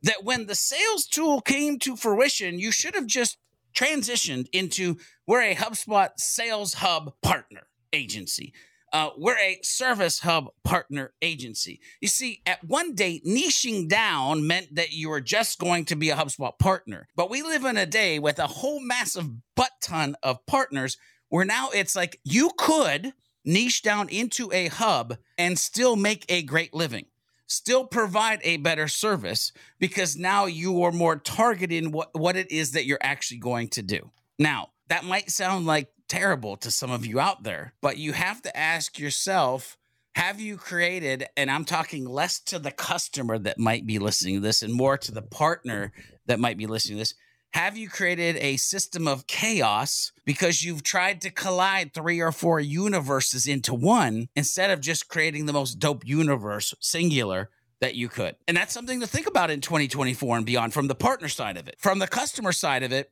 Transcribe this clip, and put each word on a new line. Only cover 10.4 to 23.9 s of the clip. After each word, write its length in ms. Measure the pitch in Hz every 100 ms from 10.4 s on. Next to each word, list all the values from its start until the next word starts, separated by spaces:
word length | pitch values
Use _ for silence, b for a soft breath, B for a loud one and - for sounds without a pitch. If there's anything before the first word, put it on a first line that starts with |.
| 135 -
partner 480 | - 175 - 143 131 -
agency. 600 | 170 156 123 107 - - B B
You 80 | 208
see, 340 | - 262 220 -
at 180 | 180
one 320 | 165 269 349 214
day, 260 | 190 165 -
niching 600 | 226 349 - 254 214 160
down 580 | 208 220 156 135 156 151
meant 280 | 175 170 147
that 180 | 165
you 160 | 156 156
were 100 | 151
just 400 | 127 208 226 -
going 260 | 175 175 156
to 100 | 160
be 140 | 156
a 40 | 147
HubSpot 420 | 151 - 131 -
partner. 500 | 190 190 - 95 - -
But 140 | 180
we 120 | 254
live 240 | 311 311 262
in 100 | 220
a 80 | 180
day 340 | 214 202 156
with 200 | 147 143
a 80 | 156
whole 320 | - 262 294
massive 460 | 254 247 214 190 156 117 - -
butt 160 | 254 -
ton 340 | - 165 143 143
of 220 | - 123 -
partners 520 | 269 269 139 131 - b b b
where 140 | 165
now 260 | 190 226 262
it's 220 | 202 180 190
like 240 | 175 -
you 280 | 131 180 330 -
could 560 | - 311 233 147 226 - _ _
niche 380 | - 180 247 -
down 260 | 220